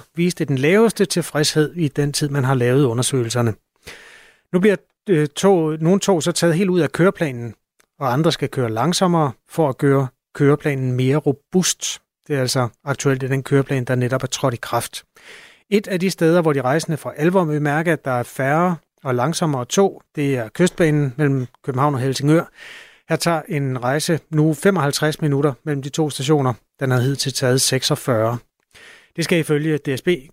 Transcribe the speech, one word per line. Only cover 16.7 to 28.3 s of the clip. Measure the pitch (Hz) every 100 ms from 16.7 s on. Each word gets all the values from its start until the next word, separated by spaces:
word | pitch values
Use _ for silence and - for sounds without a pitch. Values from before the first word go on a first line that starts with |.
| 160 160 151
for | -
alvor | - 160 190
vil | 160 151
mærke, | 147 147 170
at | 151
der | 139
er | 123
færre | 120 - 135 156 180 165 _ _
og | 143
langsommere | 123 135 170 165 135
tog, | 123 - 196 - _ -
det | 143 131
er | 110
Kystbanen | - 180 - 165 151 143 123
mellem | 147 135 123 _
København | - 127 147
og | 135
Helsingør. | 135 127 139 160 - - - - - _ -
Her | 160
tager | 170 165 -
en | 151 139 127
rejse | 123 147 165 156 -
nu | 156 156
femoghalvtreds | 151 196 185 143 - 156 151
minutter | 156 139 147 127
mellem | 156 143
de | 139
to | - 151
stationer. | - 135 151 131 110 _ -
Den | 135
har | 127
hidtil | 131 139 135
taget | - 127 127
seksogfyrre. | - 131 - 151 - 113 113